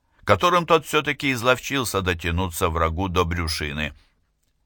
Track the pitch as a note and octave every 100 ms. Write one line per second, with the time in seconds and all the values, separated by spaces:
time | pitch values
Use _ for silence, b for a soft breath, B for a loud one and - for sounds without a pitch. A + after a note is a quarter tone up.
0 | _ _ - G2+ F3+ F3+ D#3+ E3+ - D3+
1 | D3+ C#3+ C#3 B2 A#2+ B2 - C#3 A#2 G2
2 | F#2 E2+ F2 E2 F#2 - F2+ D#2+ E2 E2
3 | F#2+ F2 E2+ E2+ D#2+ - D2+ D2 D2+ -
4 | _ _ _ _ _ _